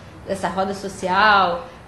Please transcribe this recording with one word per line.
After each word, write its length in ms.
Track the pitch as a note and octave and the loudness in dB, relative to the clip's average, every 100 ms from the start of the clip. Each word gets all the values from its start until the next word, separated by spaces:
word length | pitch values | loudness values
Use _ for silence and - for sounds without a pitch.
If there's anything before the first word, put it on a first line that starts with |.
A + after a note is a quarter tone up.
| - - - | -20 -16 -8
dessa 220 | F#3+ F3+ | -6 -4
roda 240 | F#3 G3 | -2 -4
social, 960 | G3 G3 - F3+ F#3+ G#3+ G3+ F3+ E3+ - - | -4 -8 -6 -2 4 4 6 2 -2 -8 -18